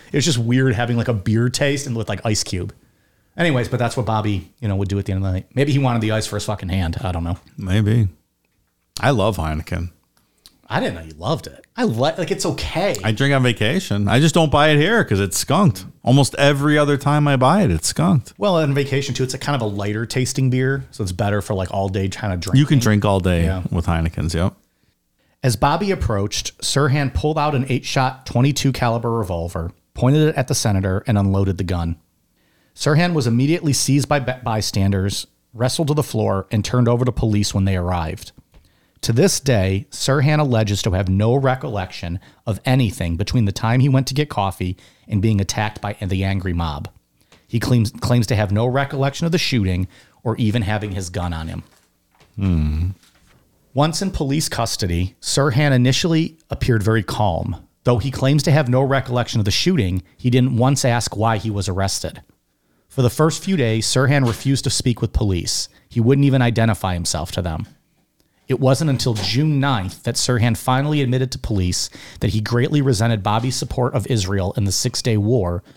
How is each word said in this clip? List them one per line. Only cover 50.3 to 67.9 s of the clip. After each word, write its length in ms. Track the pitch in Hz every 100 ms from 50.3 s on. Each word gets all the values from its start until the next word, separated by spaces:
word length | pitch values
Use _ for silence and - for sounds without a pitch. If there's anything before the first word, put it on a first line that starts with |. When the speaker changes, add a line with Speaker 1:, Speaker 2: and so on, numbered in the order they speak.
| 110
Speaker 1:
even 260 | 110 117
having 300 | 98 107 104
his 180 | 98 90
gun 220 | 92 87
on 140 | 85 82
him. 140 | 85 - _ _ _ _ _ _ -
Speaker 2:
Hmm. 520 | 98 85 76 76 90 - _ _ _ _ _ _ _ 127
Speaker 1:
Once 260 | 156 160
in 80 | 190
police 400 | - 139 147 156
custody, 640 | - 117 - 92 85 92 -
Sirhan 500 | - - 139 123 147
initially 640 | 127 123 127 175 160 165 - _
appeared 320 | - - 113
very 220 | 101 113
calm. 540 | 101 - 104 82 - 85 - _
Though 160 | - 120
he 100 | 110
claims 320 | - 131 147
to 80 | 160
have 180 | 143 127
no 120 | 127
recollection 580 | 139 135 123 123 113 120
of 60 | 101
the 60 |
shooting, 500 | - 175 185 92 92 - -
he 120 | 127
didn't 260 | 123 127 117
once 260 | 127 143
ask 320 | 123 120 - 101
why 220 | 113 110
he 140 | 110
was 180 | 101 92
arrested. 520 | 92 98 - 85 - - _ _ _ _ _ _
For 140 | -
the 60 | 127
first 340 | - 156 156
few 140 | - 190
days, 280 | 117 110 -
Sirhan 400 | 127 135 147 123
refused 380 | 107 135 135
to 60 | -
speak 320 | - 127 113
with 120 | 113
police. 540 | - 107 90 - - - _ _
He 100 | 120
wouldn't 260 | 113 139 139
even 160 | 131
identify 520 | 120 113 113 98 95
himself 380 | 87 85 78 78
to 80 | -
them. 260 | 87 78 - - _